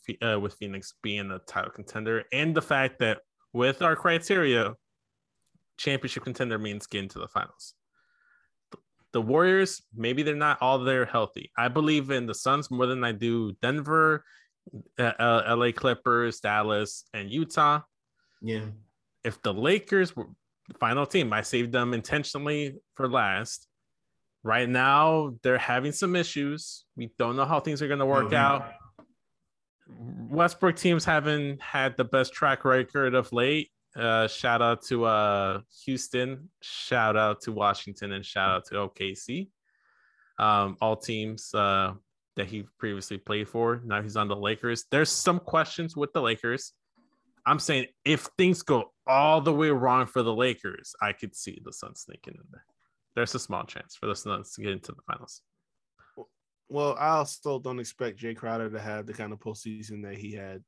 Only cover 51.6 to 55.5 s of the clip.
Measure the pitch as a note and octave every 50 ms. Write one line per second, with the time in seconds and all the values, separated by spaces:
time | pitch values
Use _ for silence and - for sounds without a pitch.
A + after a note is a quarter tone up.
51.6 | - - - - - - - - - - - - - - - - - - - -
52.6 | - _ _ _ _ _ _ _ _ _ _ A#2+ A#2+ A#2 - B2+ - - G2+ F2+
53.6 | - - - - - - - - - G#2+ G2 - - G#2 G2 G2 G2+ - - -
54.6 | G#2 G#2 G2 F#2 - - - - _ - - - - - - - _ _